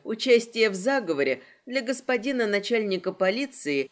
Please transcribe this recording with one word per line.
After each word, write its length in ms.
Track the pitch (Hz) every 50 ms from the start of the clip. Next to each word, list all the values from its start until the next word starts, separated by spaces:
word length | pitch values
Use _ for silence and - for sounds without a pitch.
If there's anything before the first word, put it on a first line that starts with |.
| -
участие 680 | - 226 220 - 262 240 233 233 - - 226 220 214
в 40 | 196
заговоре 680 | 185 185 254 277 269 214 165 156 139 139 135 127 123 - - - _ _
для 160 | - 247 269
господина 640 | 233 254 262 254 - - 254 233 208 269 269 247 226
начальника 680 | 208 202 202 202 - 240 226 214 202 190 175 180 190
полиции 760 | 185 - 190 185 202 247 285 269 - - - 147 143 139 131 -